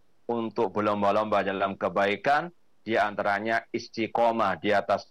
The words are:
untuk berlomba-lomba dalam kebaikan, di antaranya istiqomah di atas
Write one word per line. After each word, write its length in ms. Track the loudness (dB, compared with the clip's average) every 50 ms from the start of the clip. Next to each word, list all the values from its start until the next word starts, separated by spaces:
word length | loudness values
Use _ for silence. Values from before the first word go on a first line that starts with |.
| _ _ _ _ _ -6
untuk 400 | -4 -4 -4 -4 -2 -2 -2 0
berlomba-lomba 720 | 0 0 0 0 0 2 2 2 2 2 2 2 0 0
dalam 320 | 0 0 -2 -2 -2 -4 -2
kebaikan, 800 | -2 -4 -2 0 2 2 2 0 0 0 0 0 0 0 -4 -10 _ _ _ _ _ _
di 80 | -2 0
antaranya 720 | 0 0 0 0 -2 0 0 0 0 0 -2 -2 -2 -2 -4 -6
istiqomah 880 | -8 -8 -8 -6 -6 -6 -4 0 2 2 2 2 2 0 0 0 -2
di 80 | 0 2
atas 400 | 2 2 2 2 0 -2 -2 -8